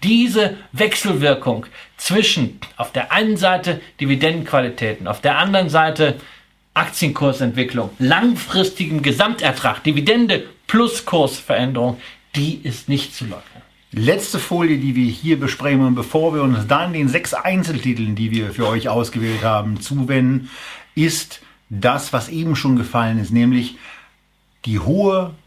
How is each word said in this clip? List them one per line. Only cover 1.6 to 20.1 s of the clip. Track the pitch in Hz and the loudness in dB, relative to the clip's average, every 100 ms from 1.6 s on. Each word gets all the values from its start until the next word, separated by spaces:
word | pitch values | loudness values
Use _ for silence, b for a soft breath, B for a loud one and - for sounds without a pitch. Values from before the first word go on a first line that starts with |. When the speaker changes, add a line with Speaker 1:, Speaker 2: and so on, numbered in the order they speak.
| - B B _ | -6 B B _
Speaker 1:
zwischen | - 190 220 - 123 - - - | -2 2 2 2 -2 -4 -20 -10
auf | - | -6
der | - - | -4 0
einen | 175 220 208 | 0 2 2
Seite | 185 185 180 170 B _ | 2 2 -2 -6 B _
Dividendenqualitäten, | 143 135 156 165 - 143 123 120 113 107 92 | 0 2 2 0 0 0 0 -4 -6 -4 -6
auf | 104 | -2
der | 143 139 | 0 2
anderen | 185 196 175 | 2 2 2
Seite | 156 160 156 151 123 B B B B _ | 2 2 2 0 0 B B B B _
Aktienkursentwicklung, | - 165 - 160 143 143 131 127 120 123 123 104 - | -4 -2 0 -2 0 0 0 -2 -2 -2 -2 -6 -2
langfristigem | 127 165 233 214 - 190 190 - 165 156 | 2 4 4 0 -2 0 0 0 -4 -2
Gesamtertrag, | 139 123 208 233 156 131 123 107 | 0 2 0 2 -2 0 -2 -2
Dividende | 156 143 143 233 233 185 - - _ | 0 0 2 2 4 0 -6 -20 _
plus | 220 233 - | 2 2 0
Kursveränderung, | - 170 143 - - 110 127 131 123 120 B B _ | -2 0 0 -2 -4 -2 0 -2 -2 -4 B B _
die | 143 147 160 | -4 -2 -4
ist | 143 117 - | -6 -8 -4
nicht | 170 - | -4 -4
zu | - | -10
leugnen. | 117 85 - - - _ _ | -10 -12 -16 -20 -20 _ _
Speaker 2:
Letzte | 110 113 196 - - | -2 0 0 0 -6
Folie, | - 175 165 147 | -4 0 2 2
die | 135 127 | 0 2
wir | 123 | 0
hier | - 156 156 | 0 0 0
besprechen | 135 - 139 135 | 0 -4 0 2
wollen, | 131 | 4
bevor | 123 120 156 160 | 2 0 0 0
wir | 151 | 0
uns | 139 120 104 | 0 0 2
dann | 143 180 | 0 0
den | 160 143 | 0 0
sechs | 127 - | 0 -2
Einzeltiteln, | - - 185 160 151 131 117 110 107 | -4 -2 0 0 -2 -2 -2 -2 -2
die | 113 | -2
wir | 113 104 | -2 -4
für | 101 113 | -2 0
euch | 110 113 | 0 0
ausgewählt | 110 117 120 113 110 | -2 -2 -2 -4 -2
haben, | 113 107 104 107 | 0 0 0 -4
zuwenden, | - 139 127 | -4 -2 0